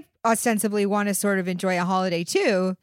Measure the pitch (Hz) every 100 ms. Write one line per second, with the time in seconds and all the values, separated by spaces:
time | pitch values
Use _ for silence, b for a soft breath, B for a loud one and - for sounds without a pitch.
0 | - _ 226 226 247 220 214 208 202 208
1 | 202 196 202 196 180 180 190 180 175 190
2 | 185 170 170 - 370 190 185 185